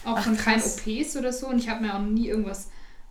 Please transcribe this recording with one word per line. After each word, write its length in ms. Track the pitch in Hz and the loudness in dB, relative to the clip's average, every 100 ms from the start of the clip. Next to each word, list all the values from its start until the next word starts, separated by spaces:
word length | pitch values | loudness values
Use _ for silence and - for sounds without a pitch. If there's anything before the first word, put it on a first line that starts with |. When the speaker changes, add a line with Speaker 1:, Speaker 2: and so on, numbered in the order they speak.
Speaker 1:
Auch 140 | 226 220 | -2 0
Speaker 2:
Ach, 60 | |
Speaker 1:
von 120 | 214 214 | 2 2
keinen 240 | 220 226 | 4 4
Speaker 2:
krass. 220 | - - 220 | 2 -2 -2
Speaker 1:
O 40 | 226 | -2
Ps 120 | 302 277 | -2 -2
oder 160 | 247 | -2
so. 160 | 247 269 | -2 0
Und 120 | 240 | 0
ich 100 | 226 | 0
hab 100 | 226 | -2
mir 140 | 214 196 | -2 0
auch 40 | |
nie 260 | 208 220 240 | 2 2 2
irgendwas 400 | 220 196 196 - - - - - | 0 0 -4 -10 -12 -14 -14 -16